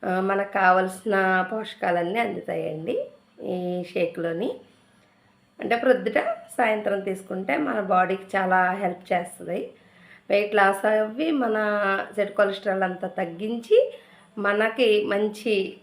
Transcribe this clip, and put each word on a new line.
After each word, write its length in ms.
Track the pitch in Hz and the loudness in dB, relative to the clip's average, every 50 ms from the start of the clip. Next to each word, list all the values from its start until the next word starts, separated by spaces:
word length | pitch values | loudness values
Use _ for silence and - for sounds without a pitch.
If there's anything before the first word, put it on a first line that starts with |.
| - | -2
ఆ, 160 | 190 185 185 | -2 -2 0
మనకు 320 | 190 190 196 196 202 202 - | 0 0 0 0 -2 -2 0
కావలసిన 920 | 202 190 185 185 185 190 185 185 - - 220 202 190 190 190 190 185 180 180 226 | 4 6 6 6 6 4 0 -2 -6 -4 0 2 2 4 4 4 2 2 0 -2
పోషకాలన్నీ 640 | 220 220 214 - - - 185 175 175 170 175 190 226 | -6 -6 -8 -8 -4 0 0 2 2 0 0 0 -2
అందుతాయండి 880 | 233 208 202 - - - 175 165 160 165 156 156 160 175 - 480 587 - - - _ _ _ _ - | -2 -2 -4 -6 -6 -6 -6 -4 -4 -6 -6 -6 -6 -4 -4 -4 -4 -6 -12 -20 _ _ _ _ -8
ఈ 420 | - 185 180 180 180 180 180 180 180 - | -6 -6 -4 -4 -4 -4 -4 -6 -6 -2
షేక్లోని. 640 | 190 175 170 170 - 165 165 165 170 208 - - - - _ _ _ _ _ _ _ _ _ _ _ _ _ _ _ _ _ _ _ | -2 -2 -2 -2 -4 -4 -4 -4 -4 -4 -4 -6 -8 -14 _ _ _ _ _ _ _ _ _ _ _ _ _ _ _ _ _ _ _
అంటే 160 | - - 226 | -4 -2 -2
ప్రొద్దుట 420 | 233 240 262 254 196 185 214 - - - 659 659 - - - - - | 0 4 2 2 2 2 -2 -2 -2 -2 -2 -4 -6 -8 -18 -2 0
సాయంత్రం 420 | 254 220 214 214 214 202 196 196 | 0 2 2 0 0 -2 -2 -2
తీసుకుంటే 560 | 190 196 190 190 - - 190 185 190 - 277 | -2 -4 -6 -6 -6 -10 -8 -8 -4 -2 -2
మన 240 | - 302 - - 220 | -2 0 -2 -2 -4
బాడీకి 560 | 202 185 196 185 185 180 190 190 190 - - | 0 2 2 2 4 2 0 -4 -6 -4 -2
చాలా 340 | 196 190 185 185 185 185 180 | -2 2 4 4 4 4 2
హెల్ప్ 420 | 180 196 202 180 175 175 - - 196 | 0 -2 -2 -4 -4 -4 -4 -2 -2
చేస్తుంది. 600 | 175 175 180 - - 175 165 170 208 - - - _ _ - _ - - - - - _ _ | -2 -2 -4 -10 -14 -10 -6 -6 -6 -6 -8 -12 _ _ -20 _ -20 -20 -20 -20 -20 _ _
వెయిట్ 240 | - 202 208 208 214 | 0 2 2 2 4
లాస్ 320 | 208 196 190 196 196 - | 4 4 4 4 2 2
అవ్వి 440 | 214 214 214 214 214 220 240 311 330 | 2 2 2 2 0 -2 -4 -2 0
మన 260 | 320 285 254 233 214 214 214 208 208 208 208 196 196 196 202 - - - | 0 0 0 0 0 0 0 0 0 0 0 0 0 -2 -2 -6 -2 -2
చెడు 100 | 202 202 | -2 -2
కొలెస్ట్రాల్ 520 | - - 208 196 196 190 - 208 190 190 190 | 2 0 2 2 0 -4 -4 -4 -2 0 0
అంతా 260 | 185 180 175 - 185 | -2 -2 -4 -8 -8
తగ్గించి 840 | 180 - 165 170 165 170 202 220 233 233 233 - 427 466 523 523 - - - - - - - _ _ - | -4 -6 -6 -6 -6 -8 -6 -6 -6 -6 0 4 6 6 6 4 0 -12 -20 -20 -20 -20 -20 _ _ -4
మనకి 680 | 202 202 202 208 214 226 220 - 254 226 214 208 208 | 0 0 2 2 2 0 2 2 4 4 4 4 2
మంచి 720 | 208 208 202 208 214 208 - - 240 214 196 190 175 - - | 2 0 0 0 -2 -4 -4 -2 -2 0 0 0 -4 -6 -14